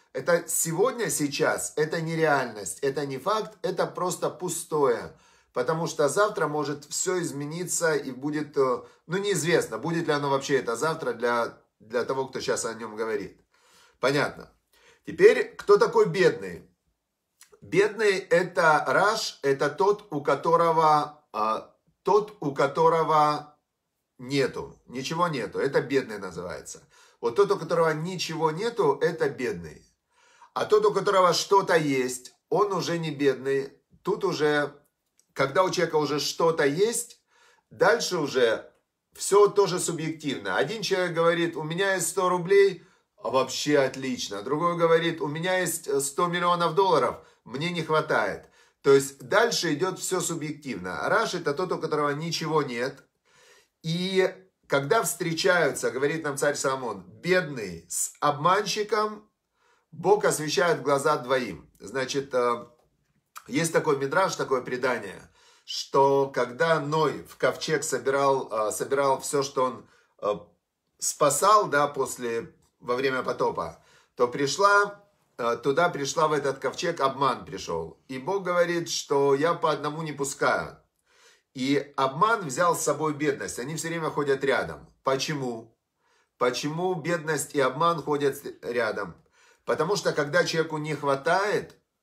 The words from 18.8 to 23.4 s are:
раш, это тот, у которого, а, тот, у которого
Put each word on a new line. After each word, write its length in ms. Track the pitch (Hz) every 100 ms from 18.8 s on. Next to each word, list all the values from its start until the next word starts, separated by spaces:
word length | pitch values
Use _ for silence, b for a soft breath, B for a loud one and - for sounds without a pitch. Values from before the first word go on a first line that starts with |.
| 131
раш, 520 | 156 202 220 - -
это 280 | 139 139 147
тот, 380 | 147 196 208 -
у 100 | 147
которого, 1000 | - 139 175 165 170 160 156 151 - - _
а, 380 | 107 107 107 - _ _ _
тот, 340 | 190 208 208 -
у 140 | 147
которого 1040 | 135 139 165 160 165 156 156 151 147